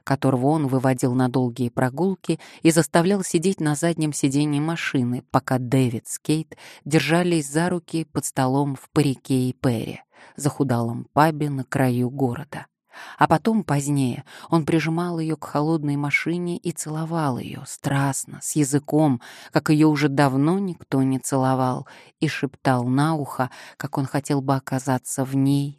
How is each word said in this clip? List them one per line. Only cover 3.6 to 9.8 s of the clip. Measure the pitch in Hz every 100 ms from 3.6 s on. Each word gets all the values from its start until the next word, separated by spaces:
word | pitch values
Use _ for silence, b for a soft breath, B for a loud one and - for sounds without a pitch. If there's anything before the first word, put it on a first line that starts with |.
на | 156 147
заднем | 170 165 156
сиденье | 139 143 143 151 143
машины, | 151 165 - 143 120 123 -
пока | 135 - 127
Дэвид | 123 131 127 113 -
с | -
Кейт | - 156 156 - B B
держались | - 156 143 165 180 165 143
за | 147 175
руки | 180 - 165
под | 156 147
столом | - - 127 135 143
в | 131 -
Парике | 156 143 127 - 131 127
и |
Перри, | - 135 117